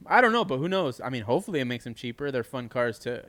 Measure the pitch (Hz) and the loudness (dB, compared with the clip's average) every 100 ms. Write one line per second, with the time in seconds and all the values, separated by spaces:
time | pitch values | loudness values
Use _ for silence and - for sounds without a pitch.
0 | - 208 247 233 190 131 160 190 156 120 | 2 6 6 4 2 0 0 0 0 -2
1 | 120 127 107 135 208 165 123 123 120 113 | -6 -4 0 0 2 -2 -2 -4 -8 -10
2 | 123 117 143 131 113 131 120 127 120 113 | -8 -6 -4 -4 -4 -6 -6 -2 0 -2
3 | - 120 | -6 -8